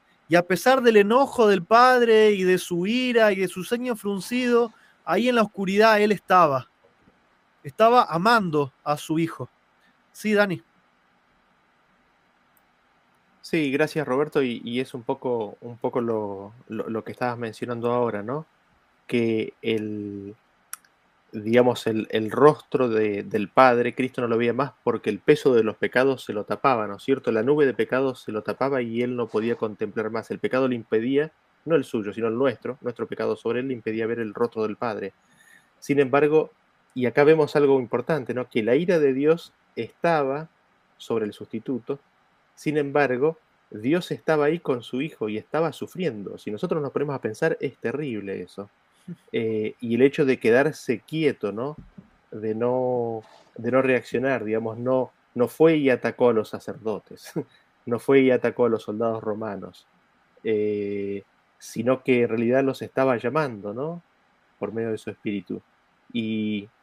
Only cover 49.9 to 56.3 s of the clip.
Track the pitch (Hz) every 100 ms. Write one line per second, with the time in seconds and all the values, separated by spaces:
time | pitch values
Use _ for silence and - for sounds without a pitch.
49.9 | 117 135 147 139 123 117 120 147 - -
50.9 | 110 - 156 151 113 104 101 139 151 -
51.9 | - - _ _ 107 110 110 120 127 127
52.9 | 123 117 113 - - _ - 113 127 131
53.9 | 123 - 120 135 127 107 110 113 110 123
54.9 | 131 120 _ _ 120 117 - 160 156 135
55.9 | 120 117 - 123